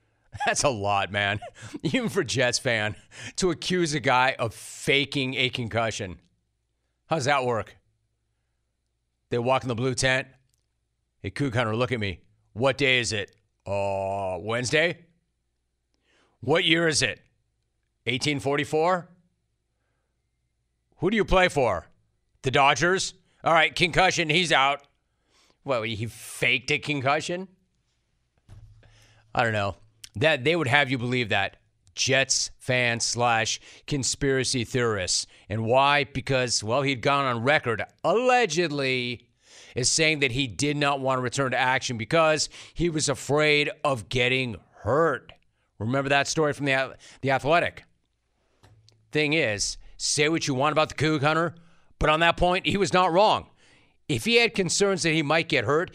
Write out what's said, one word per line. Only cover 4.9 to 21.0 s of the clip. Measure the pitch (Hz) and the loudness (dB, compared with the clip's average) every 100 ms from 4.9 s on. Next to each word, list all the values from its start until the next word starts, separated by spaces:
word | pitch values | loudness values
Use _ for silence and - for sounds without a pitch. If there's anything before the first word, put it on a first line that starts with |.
| 139 143 143 131 | 0 0 -2 -4
a | 131 131 | -2 -2
concussion. | - 117 107 113 - 98 82 _ _ _ _ _ _ _ _ _ | -2 -4 -2 -2 -4 -10 -12 _ _ _ _ _ _ _ _ _
How's | 160 127 | -2 0
that | 143 | 0
work? | 123 117 101 - _ _ _ _ _ _ _ _ _ _ _ _ _ _ _ | 0 -2 -4 -14 _ _ _ _ _ _ _ _ _ _ _ _ _ _ _
They | 120 | -2
walk | 120 131 | 0 0
in | 131 | 0
the | |
blue | 113 131 | -2 -2
tent. | 127 135 131 135 _ _ _ _ _ _ _ _ _ | 0 0 0 -4 _ _ _ _ _ _ _ _ _
"Hey, | 101 | -10
Coug | - 143 | -4 -2
Hunter, | 123 113 110 | 0 0 0
look | 123 | -2
at | 127 | -2
me. | 101 92 _ _ _ | -4 -8 _ _ _
What | 104 135 - | -2 0 2
day | 135 127 | 2 2
is | 113 | 0
it? | 107 98 _ _ _ - | -4 -8 _ _ _ -8
Uh, | 101 98 98 98 98 95 92 | -4 -2 -4 -4 -4 -4 -6
Wednesday? | 92 117 123 151 170 170 - _ _ _ _ _ _ _ _ _ _ _ _ _ | -4 -4 0 0 0 -4 -14 _ _ _ _ _ _ _ _ _ _ _ _ _
What | 123 160 | -2 0
year | 190 160 170 | 4 4 2
is | 147 | 2
it? | 120 92 _ _ _ _ _ _ _ _ - | -2 -4 _ _ _ _ _ _ _ _ -6
Eighteen | 127 147 143 | -4 -2 -4
forty-four? | 135 143 143 156 165 185 - _ _ _ _ _ _ _ _ _ _ _ _ _ _ _ _ _ _ | -2 -2 -2 0 0 0 -4 _ _ _ _ _ _ _ _ _ _ _ _ _ _ _ _ _ _
Who | _ | _